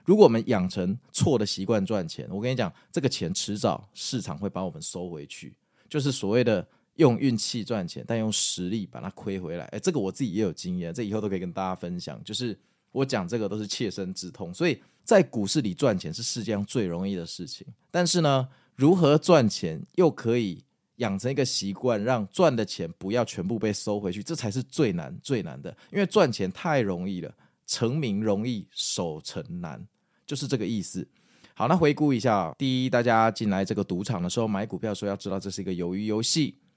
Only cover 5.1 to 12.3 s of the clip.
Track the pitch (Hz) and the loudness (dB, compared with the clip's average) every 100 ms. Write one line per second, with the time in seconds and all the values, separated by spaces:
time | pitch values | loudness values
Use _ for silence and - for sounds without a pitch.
5.1 | 80 71 - - - _ _ - 151 139 | -10 -14 -16 -18 -20 _ _ -6 -2 0
6.1 | 127 98 117 117 101 - _ _ - 151 | 0 2 2 4 2 -2 _ _ 4 6
7.1 | 117 135 113 - 120 101 110 87 - - | 6 2 0 -2 -6 -4 -4 -6 -8 -4
8.1 | 113 110 104 - - 90 110 95 58 90 | -2 0 0 0 -2 -4 -4 -6 -10 -12
9.1 | - - 98 87 85 67 107 190 147 95 | -10 -8 -6 -6 -8 -8 -4 -2 0 -2
10.1 | - 127 90 104 - 90 90 85 87 107 | -2 -2 0 -2 -2 -6 -4 -4 -6 -4
11.1 | 107 104 95 92 85 92 92 87 87 82 | -2 -2 -4 -4 -4 -4 -4 -6 -8 -10
12.1 | 62 - | -12 -10